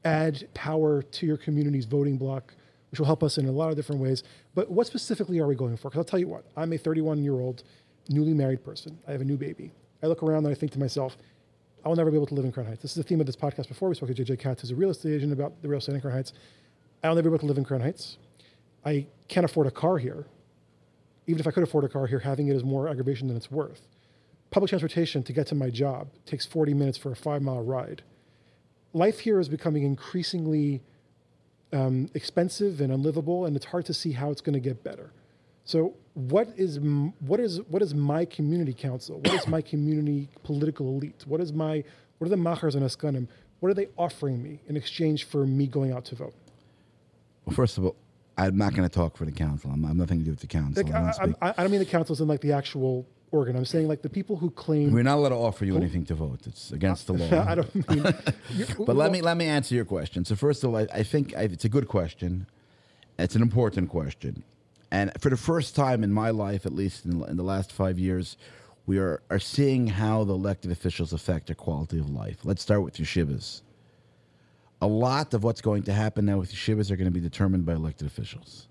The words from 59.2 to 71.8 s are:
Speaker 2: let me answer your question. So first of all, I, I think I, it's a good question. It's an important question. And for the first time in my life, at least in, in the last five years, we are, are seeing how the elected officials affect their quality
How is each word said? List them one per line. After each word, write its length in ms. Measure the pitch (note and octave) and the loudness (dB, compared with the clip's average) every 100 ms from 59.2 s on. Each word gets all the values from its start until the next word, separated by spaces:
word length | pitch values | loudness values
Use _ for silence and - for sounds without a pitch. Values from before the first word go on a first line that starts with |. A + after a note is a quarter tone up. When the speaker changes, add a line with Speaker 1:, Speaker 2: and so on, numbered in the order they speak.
Speaker 2:
let 160 | E3+ E3+ | 2 2
me 80 | E3 | 2
answer 280 | D3 A#2+ | 2 2
your 120 | B2 G#2+ | 0 0
question. 380 | F#2 D#2 F2 | -2 -4 -4
So 120 | F2 G#2 | -2 2
first 280 | C#3+ C#3+ | 2 2
of 60 | C3 | 2
all, 80 | A2 | 2
I, 100 | G#2+ | 0
I 100 | - | 0
think 320 | G#2+ D#3 C#3 - | 2 2 0 -2
I, 80 | |
it's 220 | G#2 F2 A2 | -2 0 0
a 40 | |
good 180 | B2+ B2+ | 2 2
question. 580 | G#2 E2 - F2 F2+ F#2 _ _ _ _ _ - - | 0 0 -4 -4 -2 -6 _ _ _ _ _ -18 -4
It's 180 | E2+ G#2+ | 0 4
an 60 | |
important 480 | A#2 G#2+ A2+ G2 F2+ | 4 4 2 2 0
question. 540 | F2 C#2+ - C#2 G1+ - _ _ _ _ | -2 -4 -6 -8 -8 -14 _ _ _ _
And 200 | F#2 G2+ - | 0 0 0
for 100 | C#3+ | 0
the 80 | B2+ | 0
first 380 | - E3 C#3 - | 2 0 0 0
time 280 | C3+ B2 | 2 4
in 80 | G#2+ | 2
my 180 | G#2 A2+ | 2 2
life, 380 | A2 G2+ G2+ F#2 | 0 0 -2 -2
at 60 | |
least 320 | E2+ G2 - F2 | -2 -2 -4 -4
in, 180 | E2+ | -2
in 140 | G1+ F2 | -2 -2
the 60 | |
last 280 | F#2 G2 F#2+ | 0 -2 -2
five 260 | - F#2+ F2+ | -2 0 2
years, 380 | F#2 F#2 F2 - - - - - - | 0 0 -2 -10 -20 -20 -20 -14 0
we 140 | F#2+ | 2
are, 240 | F#2+ D2+ _ | 2 -2 _
are 80 | G2 | -2
seeing 480 | - - C#3 C3 A#2 | 0 2 4 4 2
how 380 | F#2+ G#2+ A2 G#2 | 2 2 2 2
the 80 | |
elected 360 | F#2 G2 F#2+ F2+ | 0 0 -2 -4
officials 440 | F2 F2+ - D#2+ | -2 -2 -2 -4
affect 340 | E2 - E2+ - | -2 -2 -2 -2
their 80 | E2 | -8
quality 420 | - D2+ | -4 -4